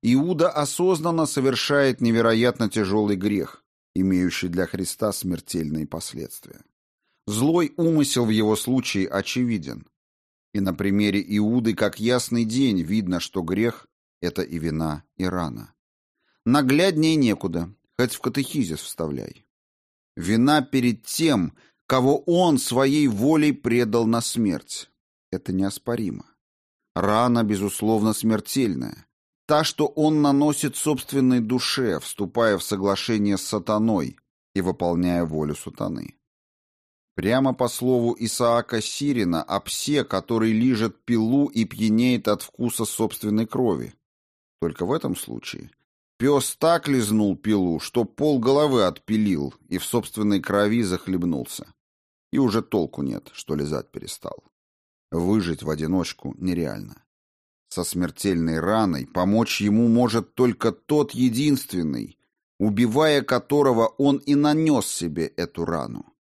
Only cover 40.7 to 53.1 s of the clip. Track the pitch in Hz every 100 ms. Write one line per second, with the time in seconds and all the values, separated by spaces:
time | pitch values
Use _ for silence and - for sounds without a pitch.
40.7 | 117 113 - - 117 110 135 143 113 113
41.7 | - 110 107 123 123 - 104 - - 120
42.7 | - 110 - 113 - 107 107 110 - 123
43.7 | 78 53 - _ _ _ _ _ _ 82
44.7 | - 90 151 127 - - 58 - - -
45.7 | _ _ _ _ _ 123 143 - - 160
46.7 | 170 - 135 104 107 104 90 107 104 90
47.7 | 80 - 120 110 - 147 139 117 139 151
48.7 | 127 95 80 - 110 104 82 69 - _
49.7 | 90 - 120 104 - 104 101 - 101 104
50.7 | 117 104 90 - 92 87 73 62 - -
51.7 | _ _ _ _ _ _ - 131 104 -
52.7 | 104 78 - 71